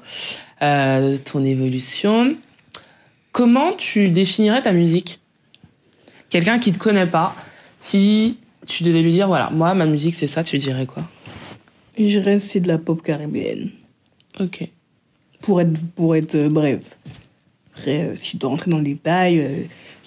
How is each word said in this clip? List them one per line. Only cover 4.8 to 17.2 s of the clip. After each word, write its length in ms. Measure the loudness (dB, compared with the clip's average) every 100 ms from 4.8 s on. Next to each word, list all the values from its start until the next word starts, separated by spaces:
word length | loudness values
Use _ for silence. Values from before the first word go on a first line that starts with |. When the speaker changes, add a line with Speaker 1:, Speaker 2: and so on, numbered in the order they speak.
| 4 2 -2 -14 _ _ _ _ -20 _ _ _ -20 _ _
Speaker 1:
Quelqu'un 260 | 0 2 2
qui 140 | 2
te 80 | 0
connaît 260 | 2 2 2
pas, 300 | 0 -2 -6 -18 -20 -20 _
si 580 | -2 2 4 4 2 -2 _ _ -10
tu 180 | -2
devais 180 | 2 2
lui 80 | 4
dire, 160 | 2 2
voilà, 240 | 0 0
moi, 220 | 0 2 2
ma 100 | 2
musique, 300 | 0 -2 -2
c'est 100 | -4
ça, 160 | -4
tu 140 | -4 -4
dirais 300 | -2 -4 -6
quoi ? 160 | -8 -14 -16 -20 -20 -20 -20 _ _ _ 0
Speaker 2:
Je 80 | 2
dirais, 340 | 2 2 0
c'est 200 | 0 0
de 80 | 2
la 120 | 0
pop 220 | 0 -4
caribéenne. 680 | -2 -6 -4 -6 -6 -6 -10 -12 _ _ _ _ _ -8
Speaker 1:
Ok. 280 | -6 -6 -14 _ _ _ _ _ _ _
Speaker 2:
Pour 200 | 0 2
être, 120 | 2 0 -6 -2
pour 200 | 2 2
être, 200 | 0 0
euh, 140 | 2
bref. 300 | 2 2 -2 -6 -20 -20 -20